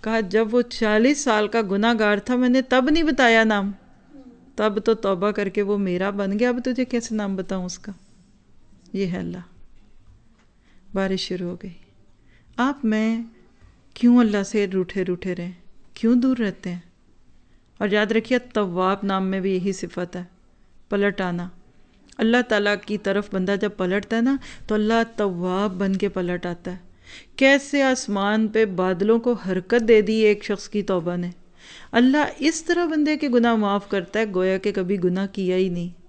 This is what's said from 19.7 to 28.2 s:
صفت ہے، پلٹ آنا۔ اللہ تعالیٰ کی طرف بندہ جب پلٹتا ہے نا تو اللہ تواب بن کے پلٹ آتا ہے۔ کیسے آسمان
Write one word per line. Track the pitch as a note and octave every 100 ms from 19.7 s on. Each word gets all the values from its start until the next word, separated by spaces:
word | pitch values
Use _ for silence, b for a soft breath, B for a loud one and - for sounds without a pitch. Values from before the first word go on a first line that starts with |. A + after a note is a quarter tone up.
صفت | F#3 E3+ - F3 F3+
ہے، | F3+ _ _ _ _ - -
پلٹ | G3+ C#3+ -
آنا۔ | C3 F2 F#2 - - b b b b -
اللہ | A3 A#3+ A#3+
تعالیٰ | G#3 G3+ G3+ -
کی | G#3
طرف | G#3 G3 G3+
بندہ | F#3+ F#3 G3+
جب | G#3 G#3
پلٹتا | F#3 G3 G3 A3+
ہے |
نا | A#3+ C4+ B B -
تو | G#3+
اللہ | G#3+ A3+ A#3 A3+
تواب | G3+ F3 F#3 F#3 G#3 F#3
بن | G3 F#3+
کے | G3+
پلٹ | F#3+ F3+ F3 F3
آتا | E3+ -
ہے۔ | F3+ - B B B B -
کیسے | C4+ C#4 C#4 C#4+
آسمان | C4+ B3+ - G3+